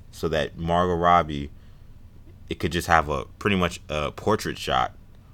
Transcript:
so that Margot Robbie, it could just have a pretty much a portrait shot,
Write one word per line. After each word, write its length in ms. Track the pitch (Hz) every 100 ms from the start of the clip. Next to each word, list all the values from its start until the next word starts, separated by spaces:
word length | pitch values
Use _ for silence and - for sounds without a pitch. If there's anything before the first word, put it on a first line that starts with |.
| -
so 160 | - 85
that 280 | 78 71 -
Margot 380 | 82 87 90 87
Robbie, 560 | 87 87 78 71 71 - - - - - - - - - -
it 80 | -
could 120 | 92
just 160 | 85 -
have 200 | 82 76
a 180 | 69 - -
pretty 180 | 107 95
much 260 | 87 - -
a 240 | 76 71
portrait 460 | - - 107 85 67
shot, 360 | - 65 62 - - - -